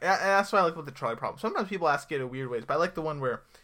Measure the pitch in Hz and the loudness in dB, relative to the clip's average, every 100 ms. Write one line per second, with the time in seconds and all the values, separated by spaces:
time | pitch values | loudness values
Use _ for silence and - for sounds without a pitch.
0 | 175 190 196 196 202 202 170 165 143 - | 2 2 4 4 4 4 2 0 -8 -4
1 | 120 113 113 - 220 403 196 190 160 143 | -4 -2 -4 -4 -4 -2 -2 0 2 2
2 | - 143 127 131 127 120 117 143 180 175 | -2 -4 -4 -6 -4 -4 0 2 2 0
3 | 156 147 127 110 - - | -4 -2 -2 -2 -8 -20